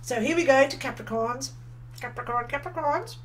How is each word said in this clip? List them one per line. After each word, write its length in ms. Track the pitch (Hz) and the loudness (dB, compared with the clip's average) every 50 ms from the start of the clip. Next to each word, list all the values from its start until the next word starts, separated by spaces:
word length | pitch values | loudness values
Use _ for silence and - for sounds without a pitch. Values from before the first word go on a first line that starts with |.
So 200 | - - 254 233 | -4 -2 -2 0
here 140 | 214 277 330 | 2 2 2
we 80 | 339 330 | 4 6
go 240 | - 269 269 277 | 8 8 8 8
to 100 | 285 - | 6 4
Capricorns. 720 | - - 262 240 - 226 - 220 226 226 233 247 254 262 - - - - - - - - - - - | -4 -6 -6 -6 -6 -8 -4 -2 0 0 0 -2 -4 -6 -10 -10 -14 -16 -16 -16 -16 -16 -16 -12 -10
Capricorn, 480 | - 240 - 240 240 - 240 240 240 240 | -10 -8 -8 -8 -4 -2 0 -2 0 0
Capricorns. 680 | - 277 285 370 - 330 311 294 294 339 440 453 - - - | -4 -4 -4 -4 -6 0 0 2 2 0 -2 -4 -12 -14 -16